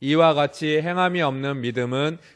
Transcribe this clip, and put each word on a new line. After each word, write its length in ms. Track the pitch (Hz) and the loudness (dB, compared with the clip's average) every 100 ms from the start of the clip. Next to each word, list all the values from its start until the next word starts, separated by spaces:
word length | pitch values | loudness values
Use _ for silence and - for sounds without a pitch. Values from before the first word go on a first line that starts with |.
이와 340 | 135 156 165 | 0 4 4
같이 480 | 147 143 - 151 151 | 4 0 -2 -2 0
행함이 400 | 165 180 180 180 | 0 0 0 0
없는 380 | 147 135 139 139 | -2 -2 -4 -4
믿음은 580 | 120 120 123 131 151 165 - | -4 -4 -2 -2 -2 -4 -16